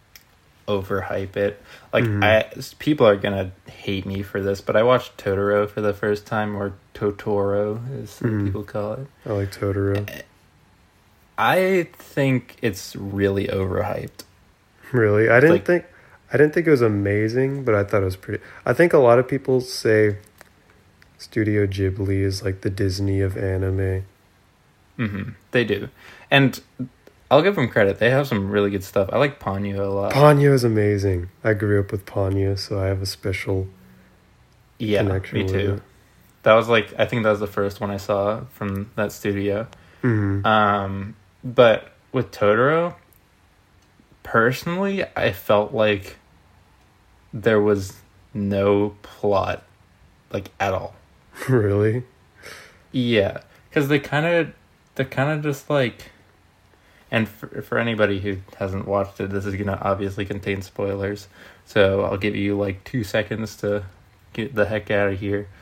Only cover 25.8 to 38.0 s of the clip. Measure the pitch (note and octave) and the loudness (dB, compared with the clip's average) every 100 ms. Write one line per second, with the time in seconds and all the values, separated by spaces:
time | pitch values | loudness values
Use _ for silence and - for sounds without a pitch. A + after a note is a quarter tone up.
25.8 | - - - - - C#3 C3 - - - | -6 -16 -20 -16 2 4 4 0 -14 -14
26.8 | B2+ _ _ _ - C3+ F3+ G3+ A#2 A#2 | -14 _ _ _ 2 4 4 0 0 2
27.8 | G2 F#2+ A2+ C3 C#3+ G#2+ G2 G#2 G2+ G2 | 2 2 2 2 0 -2 0 2 2 0
28.8 | F#2+ G2+ G2 A2+ C#3+ - G#2 G2 G2+ G2 | -2 -2 0 2 0 -2 -6 -4 -4 -4
29.8 | G2 G2 G2+ C#3 D3 C#3+ C#3+ C3+ A#2 G#2+ | -4 -2 0 4 6 6 6 4 2 2
30.8 | G#2 G#2 G2+ F2+ F2+ - A2 G#2 G#2 G2+ | 2 2 0 -2 -4 -6 -2 0 2 0
31.8 | G2+ G#2 - - F#2+ G2 G2 G2 - G2+ | 0 -6 -6 -4 -2 0 -2 -4 -6 -4
32.8 | F#2+ F#2+ F#2+ - G#2 F#2 - F#2+ F#2+ - | -2 -2 -6 -8 -6 -6 -4 -4 -4 -10
33.8 | - - - _ _ _ _ _ _ - | -20 -20 -20 _ _ _ _ _ _ -8
34.8 | A2 G2+ G2+ F#2+ - A#2 G2 F#2+ G2 G2+ | 0 2 2 -2 -4 -4 -2 -2 -2 -4
35.8 | - _ _ _ _ _ - A2+ A2+ A2+ | -8 _ _ _ _ _ 4 4 6 2
36.8 | G#2 - G#2+ A#2+ A2 G#2 G2+ G#2 G2+ G2 | 0 -2 -2 0 0 0 -2 -2 -4 -2
37.8 | G#2 G2 | -6 -6